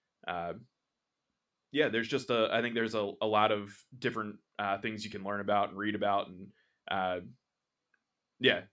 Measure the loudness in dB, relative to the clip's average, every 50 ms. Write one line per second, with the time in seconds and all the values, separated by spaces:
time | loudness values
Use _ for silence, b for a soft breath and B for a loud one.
0 | _ _ _ _ -8 -6 -6 -4 -4 -6 -8 -10 -12 _ _ _ _ _ _ _
1 | _ _ _ _ _ _ _ _ _ _ _ _ _ _ 0 2 2 4 2 0
2 | 0 0 -2 -4 0 0 2 2 4 4 2 2 0 0 0 0 0 0 0 -2
3 | -2 -2 -2 -2 0 2 4 4 4 4 4 0 -2 -8 -12 -16 -18 _ -14 -4
4 | -4 -2 -2 -2 -4 -6 -8 -12 _ _ _ -6 -2 -2 -2 -2 -2 -6 -6 -6
5 | -8 -8 -8 -8 -6 -4 -4 -2 0 2 4 4 2 2 -2 -2 -2 -2 0 0
6 | 2 2 2 2 0 -2 -8 -14 -16 -18 -18 _ _ _ _ _ _ -4 -2 0
7 | 0 0 -2 -4 -6 -10 -16 _ _ _ _ _ _ _ _ _ _ _ _ _
8 | _ _ _ _ _ _ _ _ 4 4 4 4 -2 -8